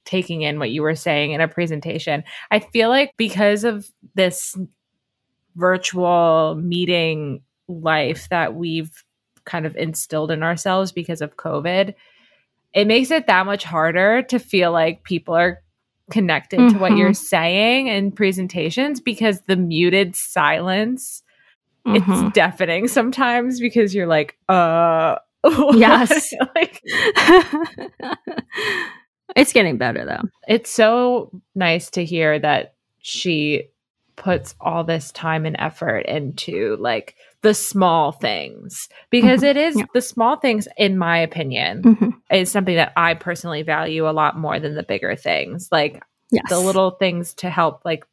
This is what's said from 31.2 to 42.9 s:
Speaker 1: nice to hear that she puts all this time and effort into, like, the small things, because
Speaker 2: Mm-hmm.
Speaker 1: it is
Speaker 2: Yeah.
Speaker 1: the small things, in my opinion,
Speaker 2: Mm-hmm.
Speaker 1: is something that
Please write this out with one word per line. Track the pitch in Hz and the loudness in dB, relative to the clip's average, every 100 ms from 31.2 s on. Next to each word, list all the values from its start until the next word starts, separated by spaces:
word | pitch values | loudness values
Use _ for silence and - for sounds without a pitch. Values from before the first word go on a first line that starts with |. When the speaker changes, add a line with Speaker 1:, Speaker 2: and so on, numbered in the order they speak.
| - 185 _ 190 | -6 -16 _ -2
Speaker 1:
nice | 175 170 - | 0 0 -4
to | - | -6
hear | 165 165 156 151 | -4 -2 0 0
that | 151 143 - _ _ _ | 0 -2 -4 _ _ _
she | - - 185 156 151 147 - _ _ _ _ - | -12 -8 -4 -2 -2 -4 -6 _ _ _ _ -10
puts | 180 180 - - | -4 -4 -4 -6
all | 170 170 | -4 -4
this | 165 165 - | -2 -4 -6
time | - 165 160 156 | -10 -4 -4 -4
and | - | -4
effort | 156 - - 110 - | -6 -6 -4 -4 -4
into, | 147 139 - - 87 104 107 | -6 -6 -10 -8 -4 -4 -4
like, | 120 110 - _ _ _ | -4 -4 -8 _ _ _
the | 214 | 0
small | 208 - 202 185 165 147 | 2 -2 2 2 4 0
things, | 151 - 92 67 53 - - - - _ | -2 -6 -6 -8 -14 -16 -14 -14 -18 _
because | 240 220 254 | 4 6 6
Speaker 2:
Mm-hmm. | 285 | 4
Speaker 1:
it | 277 | 2
is | 320 269 | 0 -2
Speaker 2:
Yeah. | - | -2
Speaker 1:
the | 247 | -2
small | 247 - 226 302 | -4 -2 0 0
things, | 269 214 202 - | 0 -2 -4 -2
in | 202 190 | 0 2
my | 170 170 | 2 0
opinion, | 160 170 139 123 82 104 | 0 -4 -4 -2 -4 4
Speaker 2:
Mm-hmm. | 226 214 220 - _ | 4 6 2 -4 _
Speaker 1:
is | 190 185 | 0 2
something | 208 190 170 | -2 0 2
that | 151 | 2